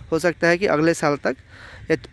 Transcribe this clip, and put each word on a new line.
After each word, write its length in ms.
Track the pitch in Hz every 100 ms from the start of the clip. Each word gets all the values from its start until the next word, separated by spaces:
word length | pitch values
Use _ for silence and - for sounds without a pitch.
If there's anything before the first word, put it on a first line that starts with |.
| -
हो 60 | 160
सकता 300 | 175 156 170
है 100 | 175
कि 80 | 170
अगले 260 | 151 165
साल 220 | 165 151 143
तक 180 | - 269 - - - - -
या 60 | 160 -